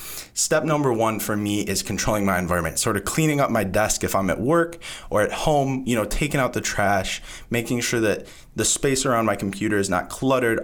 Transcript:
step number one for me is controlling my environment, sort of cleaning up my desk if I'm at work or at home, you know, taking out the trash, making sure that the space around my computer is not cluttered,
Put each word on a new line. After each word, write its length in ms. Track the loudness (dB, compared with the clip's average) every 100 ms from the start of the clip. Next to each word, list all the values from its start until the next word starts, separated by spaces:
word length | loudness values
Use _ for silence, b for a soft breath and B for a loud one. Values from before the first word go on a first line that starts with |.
| B B B
step 300 | -4 0 0
number 280 | 2 2 2
one 260 | 2 2 0
for 160 | -2
me 280 | -2 0 0
is 200 | 0 -2
controlling 440 | -2 -2 0 2 2
my 120 | 2
environment, 400 | 2 0 0 -2
sort 200 | -2 -2
of 80 | -2
cleaning 340 | 0 2 2
up 100 | 2
my 140 | 2
desk 400 | 0 2 0 0
if 100 | 0
I'm 140 | 0 0
at 100 | 0
work 380 | 2 2 2 -4 B B B
or 140 | 0
at 100 | 0
home, 500 | 0 2 2 2 -2 0
you 100 | 0
know, 80 |
taking 360 | 0 -2 0 0
out 120 | 0
the 80 | 0
trash, 640 | -4 0 2 2 0 -6 B B B
making 320 | -4 0 -2
sure 200 | 0 0
that 260 | 2 0 B B B
the 120 | -2 0
space 400 | 2 0 0 2
around 180 | 2
my 120 | 2 0
computer 420 | -2 -2 0 0
is 100 | 2
not 220 | 0 -2
cluttered, 500 | -2 2 2 2 2